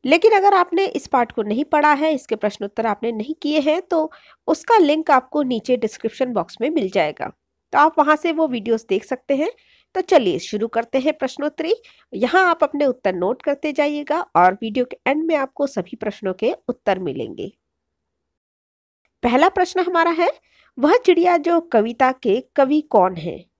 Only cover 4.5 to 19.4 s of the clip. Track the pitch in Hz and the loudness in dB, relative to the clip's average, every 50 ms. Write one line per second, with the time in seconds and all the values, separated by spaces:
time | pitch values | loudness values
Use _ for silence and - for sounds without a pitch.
4.5 | 311 - - - - 427 349 285 302 311 320 - 285 262 254 _ - 294 294 254 | -4 -4 0 0 2 4 4 4 2 0 2 2 2 2 2 _ -4 -4 -2 -2
5.5 | 254 220 - - 254 240 226 220 - - - 220 - - 262 247 240 208 170 - | -2 -4 -2 -2 -2 -2 -2 -6 -6 -6 -8 -8 -4 -4 -6 -4 -2 -4 -6 -6
6.5 | - _ 220 294 320 320 214 190 - 202 160 151 151 _ - - - _ _ _ | -8 _ -4 -2 -2 -2 -4 -2 0 0 -2 -2 -2 _ -10 -12 -12 _ _ _
7.5 | _ _ _ _ - 262 294 320 311 - 294 285 311 302 - 339 320 311 320 294 | _ _ _ _ 2 2 2 4 4 2 2 2 2 2 2 -4 0 0 -2 -2
8.5 | 254 233 196 226 226 220 220 _ 196 202 208 - 262 254 _ _ 285 269 302 - | -2 -6 -2 -2 -2 -2 -2 _ -4 -4 -2 -6 -10 -10 _ _ -2 -2 -2 -4
9.5 | 480 _ _ _ _ _ _ _ _ - 359 - 381 311 240 190 170 170 - - | -6 _ _ _ _ _ _ _ _ -8 -2 2 2 2 4 2 -2 -4 -6 -8
10.5 | - 202 214 226 - 226 233 _ - 269 254 311 302 - - 254 - - 285 302 | -6 -6 -6 -4 -4 -6 -6 _ -4 -2 -2 -2 -4 -4 -8 -8 -8 -6 -8 -8
11.5 | 294 - 311 330 440 494 _ - _ _ _ _ - 196 220 240 - 370 381 349 | _ -6 -4 -4 -4 -6 _ -20 _ _ _ _ -6 -4 -4 0 2 2 2 2
12.5 | 330 339 311 294 - 285 294 269 247 _ _ 196 185 175 180 190 254 - - - | 2 0 0 -2 0 -2 -2 -2 -2 _ _ -4 -4 -2 -2 -4 -4 -4 -4 -6
13.5 | 285 277 - 302 - - 285 294 294 294 294 - 302 339 349 _ _ 165 180 185 | -6 -4 -4 -6 -2 -2 -2 -2 -2 -6 -6 -4 -4 -4 -4 _ _ 4 4 4
14.5 | 190 208 226 226 208 254 247 - - _ _ 247 277 302 320 330 330 285 269 269 | 2 0 -8 -6 -4 -4 -4 -4 -6 _ _ -2 -2 -2 0 -2 0 -2 -2 -4
15.5 | _ - 285 269 - 208 175 - - - - 220 202 - - 190 185 185 - 240 | _ -6 -6 -4 -4 -6 -8 -8 -10 -10 -8 -10 -10 -6 -8 -8 -6 -2 -2 -4
16.5 | - - _ - 240 _ _ - 190 185 185 160 - 135 117 113 - - - 202 | -4 -4 _ -10 -10 _ _ -4 -2 -2 -4 -8 -6 -6 -8 -10 -10 -12 -12 -14
17.5 | _ _ _ _ _ _ _ _ _ _ _ _ _ _ _ _ _ _ _ _ | _ _ _ _ _ _ _ _ _ _ _ _ _ _ _ _ _ _ _ _
18.5 | _ _ _ _ _ _ _ _ _ _ _ _ _ _ - 240 233 254 | _ _ _ _ _ _ _ _ _ _ _ _ _ _ -2 0 2 4